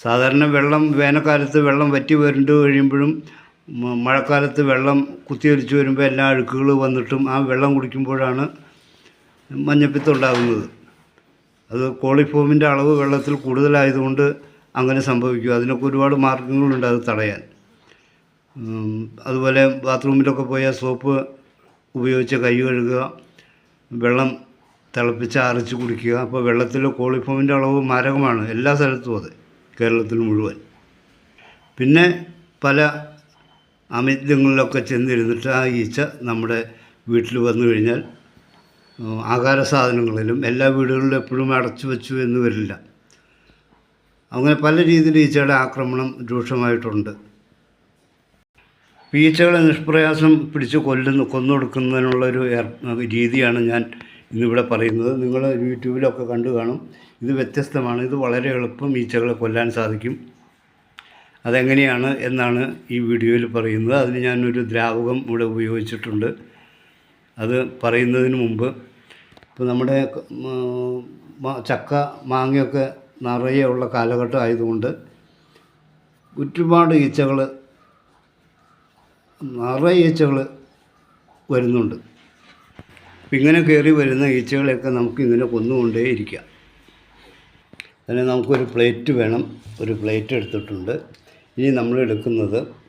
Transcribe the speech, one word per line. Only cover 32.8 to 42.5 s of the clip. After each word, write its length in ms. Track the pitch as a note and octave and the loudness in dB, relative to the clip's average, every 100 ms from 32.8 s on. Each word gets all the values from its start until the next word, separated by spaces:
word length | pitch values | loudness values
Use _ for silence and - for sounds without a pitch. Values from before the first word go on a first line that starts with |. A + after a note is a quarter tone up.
| D3+ D3+ - - _ _ _ _ _ _ - A#2+ | 2 0 -12 -20 _ _ _ _ _ _ -10 -2
അമിതങ്ങളിലൊക്കെ 840 | C3 C3+ C#3 C#3+ C3+ C3+ C3 C3+ A2+ | 0 0 2 4 4 4 2 -2 -2
ചെന്നിരുന്നിട്ട് 600 | B2+ B2 A#2+ A2+ A#2 B2+ C3 | -2 0 0 0 -2 -2 -2
ആ 20 | B2+ A#2+ | 0 -2
ഈച്ച 200 | G#2+ C3 C#3+ C#3+ B2 | -4 -4 -6 -6 -6
നമ്മുടെ 300 | A2+ A2+ A2+ A2+ - _ _ - | -4 -4 -4 -6 -14 _ _ -2
വീട്ടിൽ 240 | A#2 A2+ B2 A#2+ | 0 0 -2 0
വന്നു 160 | A2 A#2+ | 2 2
കഴിഞ്ഞാൽ, 300 | A2 A2 C3+ - - _ _ _ _ _ _ _ - | 2 0 -2 -6 -16 _ _ _ _ _ _ _ -16
ഉം, 160 | A2 A2 A2 | -10 -8 -2
ആഹാര 260 | A#2+ B2+ C3+ C3 | 0 2 2 2
സാധനങ്ങളിലും 680 | C#3+ B2 A#2+ A#2 A2 A2 B2+ A#2+ | 2 2 2 0 -2 -2 -2 -2
എല്ലാ 180 | B2 C3+ C3+ | 2 2 2
വീടുകളിലും 400 | B2+ C3 C3+ C3+ | 0 0 0 -2
എപ്പോഴും 280 | C3 C3 C3 B2+ | -4 -4 0 0
അടച്ചു 280 | B2 - C3+ | -2 -6 -8
വെച്ചു 220 | B2 - C3 B2 | -8 -6 -4 -2
എന്ന് 140 | B2 | 0
വരില്ല. 280 | A#2+ | 0